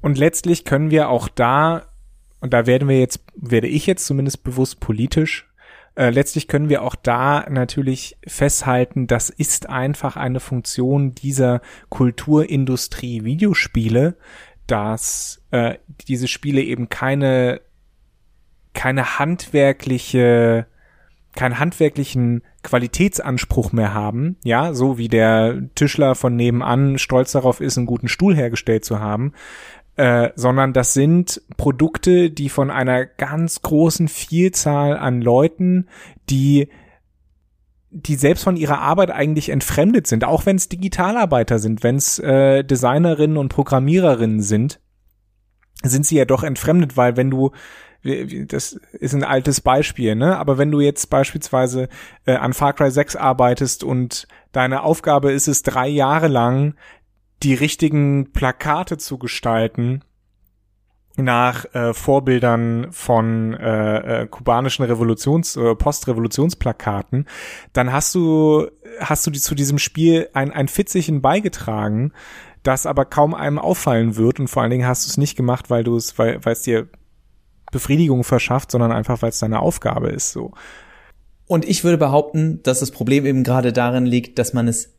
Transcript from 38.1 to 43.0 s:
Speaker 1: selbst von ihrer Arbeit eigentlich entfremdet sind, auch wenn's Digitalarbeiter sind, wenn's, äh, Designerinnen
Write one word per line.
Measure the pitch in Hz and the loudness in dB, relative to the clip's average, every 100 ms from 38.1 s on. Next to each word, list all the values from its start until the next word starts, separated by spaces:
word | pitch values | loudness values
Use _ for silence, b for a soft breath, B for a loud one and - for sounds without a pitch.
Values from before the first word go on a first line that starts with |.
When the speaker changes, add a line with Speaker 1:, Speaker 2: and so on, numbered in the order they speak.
| 143 | 0
Speaker 1:
selbst | 139 160 | 2 2
von | - 180 | 0 0
ihrer | 151 143 | -2 -2
Arbeit | 139 170 185 | 0 2 0
eigentlich | - 147 156 147 | 0 -2 -2 -2
entfremdet | 143 - - 175 240 - | -4 -2 0 2 2 2
sind, | 113 | -2
auch | 123 156 - | 0 0 2
wenn's | 190 - | 0 -2
Digitalarbeiter | 175 185 - 180 233 196 135 110 117 | -6 -6 -2 -2 0 2 2 2 0
sind, | 107 110 | 0 0
wenn's, | 120 135 139 - | 0 0 -2 -4
äh, | 143 135 135 135 | 2 4 6 4
Designerinnen | 135 135 123 143 | 2 0 2 2